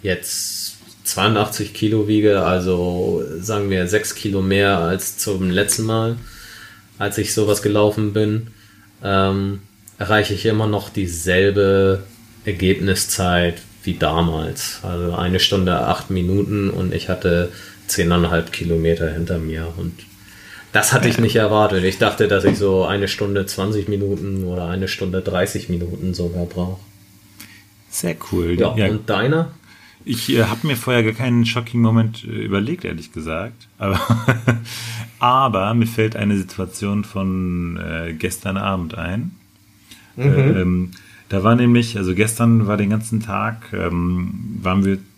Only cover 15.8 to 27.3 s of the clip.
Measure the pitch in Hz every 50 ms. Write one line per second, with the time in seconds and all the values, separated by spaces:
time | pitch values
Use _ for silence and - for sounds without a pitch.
15.8 | 57 - 90 - - - 95 92 87 87 95 101 101 - 104 104 98 98 - 90
16.8 | 92 92 85 87 - - 92 - - 92 85 85 87 87 - - - - - -
17.8 | - - - - 90 85 87 87 85 85 85 82 82 - - - - 87 85 82
18.8 | 80 82 82 82 85 80 76 82 85 85 92 85 80 80 80 80 82 82 82 85
19.8 | 87 85 85 - - - - - - - - - - - - - - - - 107
20.8 | 107 - - 127 117 120 117 - 117 107 - 113 107 104 107 107 107 104 95 92
21.8 | 90 95 95 - 117 104 - - 110 101 101 95 92 98 92 90 101 98 95 95
22.8 | 92 80 95 101 98 95 - - 107 101 101 98 95 95 - - 95 104 107 104
23.8 | 98 104 104 101 98 98 101 82 80 98 98 95 95 90 90 90 87 85 87 92
24.8 | 95 92 - - - 92 87 95 90 - 95 90 90 - - 104 - - 87 85
25.8 | 87 85 87 - 80 92 90 - 87 85 87 90 87 87 - 92 90 90 92 92
26.8 | - - - - - _ - - _ -